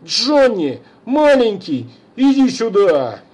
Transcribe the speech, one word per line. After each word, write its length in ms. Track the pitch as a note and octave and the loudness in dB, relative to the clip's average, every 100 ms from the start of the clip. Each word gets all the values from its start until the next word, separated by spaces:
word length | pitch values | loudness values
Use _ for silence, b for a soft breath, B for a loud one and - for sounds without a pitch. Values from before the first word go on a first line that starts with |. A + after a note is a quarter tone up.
Джонни, 760 | E3 - A#3+ D4 C4 G#3 D3 A#2+ b b | -8 -6 -2 2 2 0 -6 -6 b b
маленький, 840 | - C#4 D4 C4+ A#3 G3+ - C3+ A#2 B B | -6 0 2 4 2 -2 -6 -8 -8 B B
иди 340 | - C4+ C#4 B3+ | 0 2 4 2
сюда! 720 | - A3+ G3+ G3+ D3+ B2+ G2+ _ | 0 -2 0 2 2 -2 -10 _